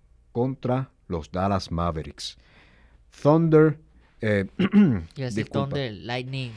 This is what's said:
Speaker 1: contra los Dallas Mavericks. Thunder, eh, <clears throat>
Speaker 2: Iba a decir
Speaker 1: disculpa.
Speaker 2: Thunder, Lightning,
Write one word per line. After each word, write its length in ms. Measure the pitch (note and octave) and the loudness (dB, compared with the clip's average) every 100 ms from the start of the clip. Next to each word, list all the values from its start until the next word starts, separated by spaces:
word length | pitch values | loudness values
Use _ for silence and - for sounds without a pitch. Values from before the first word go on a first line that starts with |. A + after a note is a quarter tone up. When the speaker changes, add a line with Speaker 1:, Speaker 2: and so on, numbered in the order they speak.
| _ _ _ | _ _ _
Speaker 1:
contra 580 | A#2+ C3 B2+ A#2+ B2+ C3+ _ - | -4 -4 -4 -2 -2 -4 _ -10
los 240 | E2+ D2 | -8 -6
Dallas 400 | F2+ G2 F#2+ - | -4 -2 -2 -2
Mavericks. 640 | E2 E2+ D#2 D2 - - - _ _ _ _ _ _ _ - | -4 -4 -4 -10 -14 -16 -16 _ _ _ _ _ _ _ 0
Thunder, 560 | F#3+ E3 E3 D#3 D#3 D3+ _ - _ - | 4 4 6 6 4 2 _ -20 _ -6
eh, 260 | A2 G2+ F#2+ | 0 0 -2
<clears throat> 40 | - | -2
Speaker 2:
Iba 400 | F#3 G#3 F#3 G2+ | 2 4 4 2
a 60 | E2 - | -6 -10
decir 300 | B2+ A2 - | -8 -6 -4
Speaker 1:
disculpa. 240 | C#3 C#3 | -4 -4
Speaker 2:
Thunder, 240 | C#3 B2+ | -4 -6
Lightning, 580 | G2 F#2+ B2 B2+ C3+ B2 | -10 -8 -8 -6 -8 -10